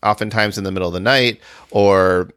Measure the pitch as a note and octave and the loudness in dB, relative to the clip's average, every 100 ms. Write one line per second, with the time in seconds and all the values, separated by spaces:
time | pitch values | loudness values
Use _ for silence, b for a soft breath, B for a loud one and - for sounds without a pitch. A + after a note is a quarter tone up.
0 | - G#2 A2 A2 G#2 G2+ G2 F#2+ F2+ F2+ | -4 -2 -4 -2 -2 -4 -6 -4 -4 -2
1 | G2+ C3+ B2 G#2+ B B B - G2+ G2 | 0 0 0 -4 B B B 0 4 4
2 | F#2 F2+ F2+ | 4 2 -2